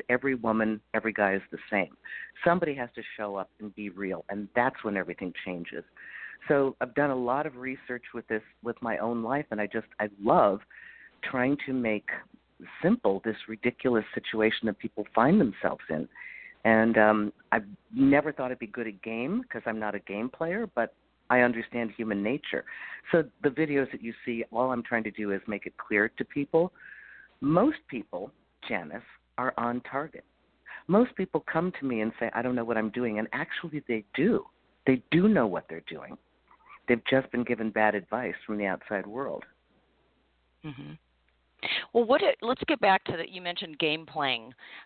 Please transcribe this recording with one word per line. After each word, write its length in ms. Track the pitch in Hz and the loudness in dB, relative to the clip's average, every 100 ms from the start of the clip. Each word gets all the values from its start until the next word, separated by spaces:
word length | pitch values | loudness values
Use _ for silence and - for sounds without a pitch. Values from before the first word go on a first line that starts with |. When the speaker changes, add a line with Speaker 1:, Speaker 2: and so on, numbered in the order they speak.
| - | 0
Speaker 1:
every 240 | 123 135 | 0 0
woman, 480 | 127 113 110 110 107 - 110 | 0 0 2 0 -2 -4 -4
every 180 | 110 | -2
guy 220 | 104 101 98 | 2 2 2
is 60 | - | -4
the 80 | - - | -12 -2
same. 240 | 101 90 - - - - - | -2 -2 -6 -14 -14 -14 -2
Somebody 300 | 170 175 160 139 | 0 2 0 -4
has 140 | 120 - | -8 -10
to 80 | - - | -14 -8
show 200 | 104 98 | -6 -6
up 140 | 92 _ | -8 _
and 160 | 107 101 | -14 -10
be 140 | 101 | -10
real, 360 | 90 95 85 - | -6 -6 -6 -8
and 180 | 101 101 123 | -8 -4 0
that's 280 | 127 - | 0 -2
when 140 | 110 101 | -4 -4
everything 340 | 90 - 90 - 92 | -4 -6 -10 -8 -8
changes. 380 | 87 85 71 - - - - - - - | -8 -10 -12 -14 -18 -18 -16 -16 -6 0
So 280 | 143 135 - | 2 2 0
I've 140 | 123 127 | -4 0
done 160 | 143 | 0
a 40 | 131 | 0
lot 300 | 120 135 156 | 0 0 -2
of 120 | 123 | -8
research 460 | 131 131 - 123 - | -10 -10 -10 -10 -10
with 140 | 117 - | -12 -6
this, 140 | 110 - _ | -6 -6 _
with 180 | 117 113 | -10 -6
my 160 | 117 101 | -4 -2
own 220 | 113 117 | -2 -2
life, 240 | 113 143 - | -2 -2 -2
and 100 | 107 | -4
I 60 | 104 | -4
just, 200 | 113 - - | -4 -6 -6
I 80 | 107 101 | -6 -2
love 420 | 107 170 104 98 - - - - - _ | 4 6 6 2 -4 -20 -20 -20 -20 _
trying 340 | - 131 127 143 - | -6 0 0 0 -2
to 60 | |
make 340 | 131 117 107 - - - _ _ - - - | -2 0 -2 -4 -10 -12 _ _ -20 -20 -2
simple 400 | 165 240 101 98 | 2 4 2 0
this 120 | 113 107 - | -2 -6 -8
ridiculous 580 | 107 120 - 131 117 - - | -4 -4 0 2 2 0 -6
situation 500 | - 110 110 - 113 | -4 2 2 2 -2
that 140 | - | -4
people 260 | 113 - 104 | -8 -8 -2
find 260 | 110 131 208 | 4 6 6
themselves 440 | 123 - 85 - - | 4 0 -4 -4 -4
in. 180 | 78 - - - - - - 113 | -4 -6 -12 -18 -18 -20 -2 4
And, 320 | 110 113 110 | 6 6 6
um, 360 | 107 107 104 - _ | 6 6 2 -4 _
I've 140 | 110 101 101 _ | -2 -2 -12 _
never 380 | 117 135 143 151 | 4 6 6 2
thought 200 | 143 127 | -4 -6
I'd 80 | 123 | -6
be 80 | 113 | -8
good 200 | 123 110 | -6 -8
at 140 | 95 | -8
game 420 | 113 113 131 220 - | -8 -6 -4 -4 -6
'cause 120 | 113 120 | -8 -6
I'm 140 | 110 | -4
not 160 | 107 101 | -4 -6
a 40 | |
game 300 | - 101 127 | -8 -6 -6
player, 380 | - 165 202 226 120 | -6 -4 -4 -4 -2
but 180 | 113 - _ _ - | -4 -6 _ _ 2
I 120 | 123 | 4
understand 500 | 123 117 110 120 113 | 4 2 -6 -6 -6
human 320 | 101 110 101 | -6 -4 -2
nature. 420 | 104 147 - - - - - - - | -2 -4 -4 -8 -8 -12 -14 -14 0
So 120 | 170 143 - | 2 2 -2
the 80 | 143 | -2
videos 420 | 135 156 139 131 | 0 0 0 0
that 100 | 113 | -4
you 120 | 113 - 123 | -10 -8 -6
see, 180 | 117 - | -6 -4
all 200 | 113 131 | -2 0
I'm 120 | 123 | -2
trying 200 | 113 117 | -2 -2
to 80 | 107 | -2
do 200 | 101 104 | -4 -4
is 100 | 98 - | -4 -4
make 180 | 101 - | -8 -8
it 120 | - | -14
clear 320 | - 104 110 | 0 2 2
to 160 | - 123 | 0 -6
people. 480 | 143 143 165 180 - - - - - - _ | -4 2 2 2 -2 -20 -20 -20 -20 -20 _
Most 440 | 139 170 277 - - | 2 4 4 2 -6
people, 440 | 120 - 90 117 - _ _ - | -10 -8 -10 -10 -14 _ _ -6
Janice, 360 | 101 78 101 - - _ - | -6 -6 -12 -14 -20 _ -4
are 160 | 127 - | -4 -2
on 240 | 120 123 | -2 -2
target. 440 | - 135 151 - - _ _ _ - - - | -6 -8 -8 -12 -20 _ _ _ -20 -12 4
Most 260 | 196 247 - | 4 4 2
people 260 | 190 156 | -2 -2
come 300 | - 160 180 | -2 0 0
to 120 | - 135 | -2 -2
me 160 | 113 | 0
and 100 | 110 - | -2 -2
say, 100 | 117 | -4
"I 80 | 113 | -2
don't 140 | 123 123 | 0 0
know 80 | 117 | 0
what 120 | 110 | 0
I'm 120 | 107 | 0
doing," 300 | 120 123 107 | -2 -2 -2
and 80 | 110 | -4
actually 480 | 135 156 - 170 147 | -6 -6 -8 -6 -8
they 220 | - 110 - - | -4 -4 -4 0
do. 320 | 190 214 - _ _ _ - | 2 2 -2 _ _ _ 2
They 120 | 131 - | 2 4
do 160 | 160 208 | 4 6
know 180 | 185 110 | 6 4
what 220 | 85 - | 0 -6
they're 140 | 82 | -10
doing. 360 | - 78 - - _ _ _ _ _ - - | -12 -14 -14 -18 _ _ _ _ _ -6 0
They've 160 | 120 - | 2 4
just 240 | 135 - | 2 2
been 120 | 123 | -2
given 260 | 120 110 110 | -2 -2 -2
bad 240 | 110 107 | 2 4
advice 420 | 104 90 113 113 - - | 2 -2 -4 -4 -6 -6
from 120 | 104 | -4
the 80 | 101 | -2
outside 400 | 90 - 101 101 | -4 -4 -6 -4
world. 400 | 120 131 76 - _ _ _ _ _ _ _ _ _ _ _ 156 | -8 -8 -8 -12 _ _ _ _ _ _ _ _ _ _ _ -14
Speaker 2:
Mm-hmm. 280 | 131 143 160 _ _ _ _ _ _ - - - | -14 -14 -18 _ _ _ _ _ _ -6 -6 0
Well, 120 | 233 226 | 2 4
what 160 | 277 | 4
it, 140 | 392 - | 4 2
let's 220 | 233 262 - | -2 -2 0
get 120 | 285 | 4
back 240 | 214 190 - | 4 4 2
to 120 | 175 | -6
that. 120 | - | -8
You 120 | 185 | -8
mentioned 360 | 175 175 170 147 | -6 -6 -8 -2
game 260 | 156 156 156 | 0 0 -4
playing, 460 | 156 139 120 113 - - - | -2 0 -2 -6 -20 -20 -20